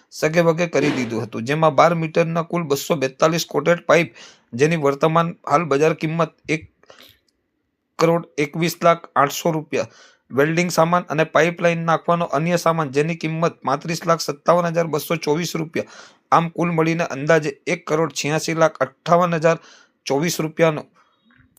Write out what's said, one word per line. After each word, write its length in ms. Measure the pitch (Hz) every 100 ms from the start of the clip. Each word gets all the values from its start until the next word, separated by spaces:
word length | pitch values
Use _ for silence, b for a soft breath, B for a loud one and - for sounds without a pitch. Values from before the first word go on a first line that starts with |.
| B
સગેવગે 540 | - 156 170 165 160 170
કરી 280 | 143 147 131
દીધું 260 | 117 113
હતું, 200 | 117 117 117
જેમાં 300 | 151 160 135
બાર 160 | 160
મીટરના 540 | 170 160 170 165 165 160
કુલ 140 | 175
બસો 320 | 160 139 - 170
બેતાલીસ 500 | 135 - 160 165 -
કોટેડ 380 | 147 143 170 -
પાઇપ, 220 | 156 139 B B B B
જેની 280 | 120 156 165
વર્તમાન 480 | 139 139 160 165 165 - -
હાલ 180 | 143 135
બજાર 240 | 139 156
કિંમત 400 | 160 160 165 160 _ -
એક 180 | 160 - _ _ b b b _ _ _ _ _ _ _ -
કરોડ 280 | 165 170 - -
એકવીસ 380 | 147 165 170 -
લાખ 240 | 175 165 -
આઠસો 400 | 123 139 - 175 156
રૂપિયા, 320 | 151 123 113 b b b b
વેલ્ડિંગ 440 | 123 151 165 180 165
સામાન 300 | 165 175 175
અને 160 | 147 160 -
પાઇપલાઇન 500 | 170 170 175 165 165
નાખવાનો 440 | 156 - 170 170
અન્ય 260 | 139 165 170
સામાન, 340 | 170 165 147
જેની 280 | 135 156 165
કિંમત 400 | 160 160 165 -
પાંત્રીસ 440 | 131 135 170 165 165
લાખ 160 | 165 -
સત્તાવન 460 | 143 - 175 170
હજાર 140 | 165 165
બસો 340 | 147 - 165
ચોવીસ 300 | - 151 170
રૂપિયા, 420 | 170 160 117 - B B B -
આમ 180 | 147 170
કુલ 260 | - 175 165
મળીને 340 | 160 165 -
અંદાજે 420 | 135 151 165 151 - -
એક 220 | 175 -
કરોડ 320 | 156 160 -
છ્યાસી 400 | 143 156 - 160
લાખ 240 | 160 - 131
અઠ્ઠાવન 560 | _ - 175 180 170
હજાર 140 | 165 165 b b b b -
ચોવીસ 380 | 139 170 - 160
રૂપિયાનો 420 | 160 165 151 - _ b b b b b